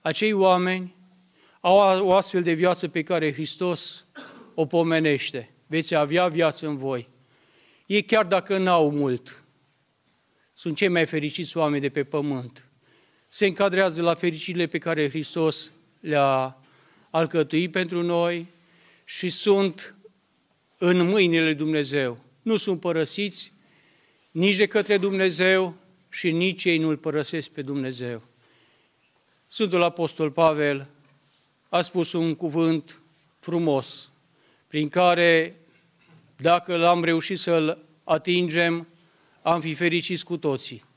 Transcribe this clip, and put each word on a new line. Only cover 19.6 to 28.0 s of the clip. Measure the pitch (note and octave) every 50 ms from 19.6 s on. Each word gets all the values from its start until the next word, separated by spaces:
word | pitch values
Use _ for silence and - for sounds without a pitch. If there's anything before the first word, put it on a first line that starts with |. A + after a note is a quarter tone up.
| G3 F#3 D#3 - - - - _ _ - _ _ _ _ _ _ _ _ _ _ _ _ _
în | _ F#3 F3 F3+ F3+ F3
mâinile | F3 G3+ G#3+ F#3 F3 E3 E3 D#3+
lui | D#3 D#3
Dumnezeu. | C#3+ D#3 D#3 D#3 D3+ C#3+ C3 C#3 D3 C3+ B2 A#2 A#2 _ _ _ _
Nu | _ A3 A3+
sunt | G3 - G3+ F#3 D#3+
părăsiți | - F3 E3 D#3+ D#3 - - - G#3 G3+ - - - - _ _ _ _ _ _ _ _ _ _ _ _ _ _ _ _
nici | _ D#3+ F3+ G3+ G3+
de | F#3 G#3+
către | G3 - G#3+ G3 G3+ G#3
Dumnezeu | G3 F3+ G3+ F#3+ F#3+ F#3+ F#3 E3 D#3 F#3 F#3 F#3+ F#3+ F#3+ F3 E3 - _ _ _ _ _ _
și | - - - F3
nici | D#3+ E3 F3+ F#3+ F3 F#3 -
ei | F#3 E3+
nu-L | D#3+ D#3+ D#3+ D3+
părăsesc | C#3+ - D#3 C#3+ D#3 C#3+ - - D#3+ C#3+ -
pe | _ D#3
Dumnezeu. | C3+ C3+ C#3+ C#3 C3 C3 C3 A#2+